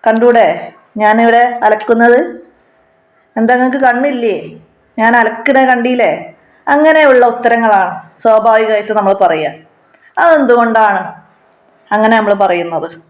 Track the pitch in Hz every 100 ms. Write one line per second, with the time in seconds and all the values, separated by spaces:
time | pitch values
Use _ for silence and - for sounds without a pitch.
0 | 226 226 240 233 185 - - - _ 214
1 | 214 220 233 233 247 240 214 214 - 226
2 | 233 247 349 - - _ _ _ _ _
3 | _ _ _ - 226 247 254 269 262 240
4 | 285 254 233 175 - - _ _ _ -
5 | 226 240 226 226 - 269 262 247 240 247
6 | 202 151 156 - _ _ - 285 311 311
7 | 294 254 247 233 233 233 226 202 185 175
8 | - _ 233 220 226 220 220 214 208 214
9 | 196 196 185 160 151 - _ _ _ _
10 | _ - 339 311 262 240 233 226 214 196
11 | - - _ _ _ _ _ _ _ 208
12 | 220 226 214 202 196 175 170 165 160 -